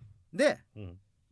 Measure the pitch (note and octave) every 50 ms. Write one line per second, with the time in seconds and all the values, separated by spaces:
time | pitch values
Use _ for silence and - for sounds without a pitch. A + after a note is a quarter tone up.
0 | - - - _ _ _ - C#3 - C#4 - - _ _ - A2 G2+ F2+ F2 F#2+
1 | _ _ _ _ _ _